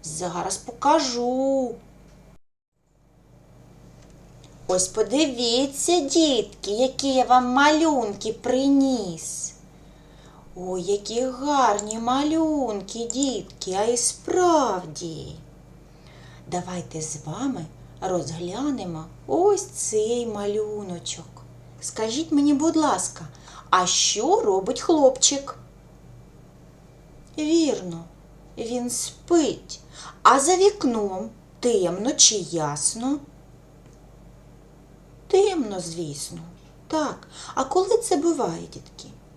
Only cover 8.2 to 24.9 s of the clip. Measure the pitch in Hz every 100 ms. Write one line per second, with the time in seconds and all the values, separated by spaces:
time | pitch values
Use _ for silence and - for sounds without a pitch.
8.2 | 220 226 - 254 277 277 269 247 190 160
9.2 | - - - - - - - - - -
10.2 | - - - - 185 185 175 202 202 226
11.2 | 262 254 285 285 240 208 208 226 233 262
12.2 | 302 320 320 302 247 208 185 226 233 240
13.2 | 277 220 175 - 185 185 214 240 - -
14.2 | - 359 359 320 247 185 165 147 170 156
15.2 | - - - - - - - - - -
16.2 | - - - 180 180 180 - 160 156 -
17.2 | 151 196 269 196 160 - - - 185 180
18.2 | 139 160 175 208 294 247 185 160 - -
19.2 | - 294 392 381 - - - 214 220 240
20.2 | 233 208 202 208 214 208 196 170 - -
21.2 | - - - - - - - - 220 254
22.2 | 330 285 285 277 320 320 294 185 - -
23.2 | 156 - - - - 180 180 - - 202
24.2 | 262 427 220 190 190 254 -